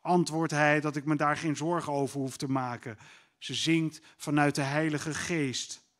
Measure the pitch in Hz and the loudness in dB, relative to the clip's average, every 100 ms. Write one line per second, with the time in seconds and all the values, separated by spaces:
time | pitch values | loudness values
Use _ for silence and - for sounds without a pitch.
0 | 156 180 165 156 160 147 151 151 147 147 | 4 4 4 0 0 2 4 4 2 -4
1 | 143 151 147 147 165 143 151 170 151 143 | -2 0 2 0 -2 -2 0 -2 -2 -2
2 | 135 143 135 - 143 135 127 117 - 107 | -2 -2 -6 -4 -2 -2 -2 -8 -10 -14
3 | - - _ _ - 123 135 165 160 156 | -18 -20 _ _ -8 -4 2 2 2 -4
4 | - _ - 147 147 143 139 143 160 147 | -20 _ 0 4 4 2 0 0 0 -2
5 | 151 147 - 175 139 117 - - _ _ | -4 -6 -2 -2 -2 -4 -8 -14 _ _